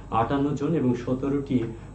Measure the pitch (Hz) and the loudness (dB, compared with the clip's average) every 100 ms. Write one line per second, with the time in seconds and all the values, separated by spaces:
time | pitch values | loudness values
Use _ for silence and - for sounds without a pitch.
0 | - 113 117 139 143 131 147 160 127 120 | -4 0 2 2 2 0 0 2 2 2
1 | - 127 139 143 139 123 113 - - | 0 -2 0 -2 2 0 0 -6 -12